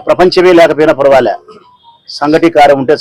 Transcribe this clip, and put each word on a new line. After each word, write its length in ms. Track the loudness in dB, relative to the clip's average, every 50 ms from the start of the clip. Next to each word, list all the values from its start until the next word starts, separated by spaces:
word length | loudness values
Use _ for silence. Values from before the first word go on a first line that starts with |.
| -2
ప్రపంచమే 440 | -4 -2 0 0 0 0 0 0 2 4
లేకపోయినా 360 | 4 2 2 0 -2 0 -2 0
పర్వాలే, 360 | 0 0 2 2 2 0 -2 -6 -8 _ -20 -20 -20 _ _ _ _ _ -20 _ _ _ -20 -12
సంఘటీకారం 600 | -8 -6 -4 -2 0 -2 0 2 2 2 2 2 0
ఉంటే 140 | 0 -4 -4 -2